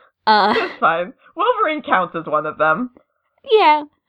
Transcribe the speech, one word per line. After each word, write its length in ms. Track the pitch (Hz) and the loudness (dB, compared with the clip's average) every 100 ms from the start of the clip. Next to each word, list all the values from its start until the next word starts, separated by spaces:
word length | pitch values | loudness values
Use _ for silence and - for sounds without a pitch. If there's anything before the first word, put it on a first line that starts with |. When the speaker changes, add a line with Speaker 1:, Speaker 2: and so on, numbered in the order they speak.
| _ _ | _ _
Speaker 1:
Uh, 300 | - 214 202 | 2 2 4
Speaker 2:
That's 240 | 247 359 - | 0 -4 -2
fine. 340 | 190 165 185 - _ | 0 0 -6 -12 _
Wolverine 480 | 330 440 440 349 302 | -4 -2 0 -2 -4
counts 320 | 294 196 175 | -2 -2 -2
as 120 | 165 160 | -8 -4
one 160 | 151 - | -4 -4
of 100 | - | -2
them. 340 | 156 160 247 - _ _ _ _ - | -2 0 -6 -12 _ _ _ _ 0
Speaker 1:
Yeah, 320 | 440 330 302 294 _ | 4 4 2 -2 _